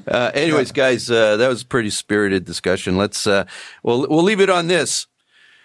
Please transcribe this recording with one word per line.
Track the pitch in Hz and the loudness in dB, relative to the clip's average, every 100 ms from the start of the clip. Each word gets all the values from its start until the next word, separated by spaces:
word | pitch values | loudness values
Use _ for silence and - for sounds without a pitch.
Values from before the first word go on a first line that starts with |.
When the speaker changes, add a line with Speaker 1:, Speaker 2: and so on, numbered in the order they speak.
| - | 0
Speaker 1:
Uh, | 117 120 | -2 0
anyways, | 139 160 151 127 | 0 0 0 0
Speaker 2:
Yeah. | |
Speaker 1:
guys, | 143 131 117 120 | 0 0 0 0
uh, | 113 107 104 | 2 4 4
that | 131 | 2
was | 120 | 0
a | - | -2
pretty | 131 107 | -2 -2
spirited | - - 104 101 95 | -6 -2 0 2 0
discussion. | 85 85 92 92 - 92 | -2 -6 -2 -2 0 0
Let's, | 101 - 107 | 0 -2 0
uh, | 98 92 - - - | 0 -2 -12 -20 -8
we'll, | - 120 147 | -2 -2 0
we'll | 156 | 2
leave | 185 208 | 2 2
it | 190 | 2
on | 180 170 | 2 2
this. | 175 123 - - _ _ _ _ _ | 0 0 -4 -8 _ _ _ _ _